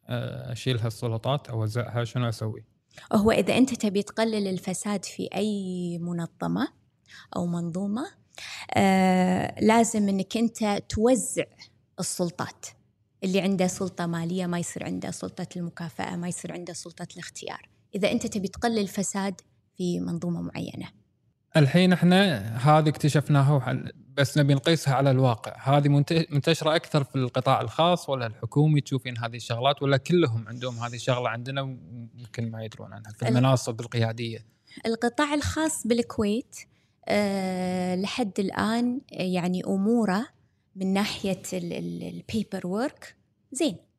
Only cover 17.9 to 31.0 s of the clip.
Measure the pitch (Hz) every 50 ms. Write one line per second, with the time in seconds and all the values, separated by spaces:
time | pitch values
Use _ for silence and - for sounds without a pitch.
17.9 | - 202 185 196 - 233 - 226 - 214 185 196 - - - 240 233 220 202 185
18.9 | - - 190 - - 202 190 202 190 - _ _ _ _ _ _ _ _ 185 180
19.9 | 175 175 180 175 175 165 165 175 170 170 175 175 - 165 170 - - - - -
20.9 | _ _ _ _ _ _ _ _ _ _ _ _ _ 160 147 131 - 175 185 185
21.9 | 185 - - 175 180 185 202 196 156 104 95 110 113 123 120 147 151 156 156 156
22.9 | 143 - - 151 - 156 139 - 151 143 135 135 151 139 127 123 127 - - -
23.9 | - - - _ - - 139 - - 151 147 139 143 135 - 165 165 151 - 139
24.9 | 135 123 139 139 131 127 131 127 117 - - - - - - 135 139 147 143 143
25.9 | 143 143 143 - 165 165 - - 151 143 - 165 165 - 156 156 151 170 - -
26.9 | - 156 139 - - 139 127 123 _ 131 123 139 131 107 117 113 - - 160 175
27.9 | 180 170 - - 139 131 120 117 110 - - 110 - 143 151 156 151 147 135 -
28.9 | 143 131 - 127 123 113 117 117 117 120 - - 120 113 123 139 147 - 143 139
29.9 | 139 131 135 - 170 180 165 131 113 113 113 104 117 123 123 127 120 117 120 120
30.9 | 120 120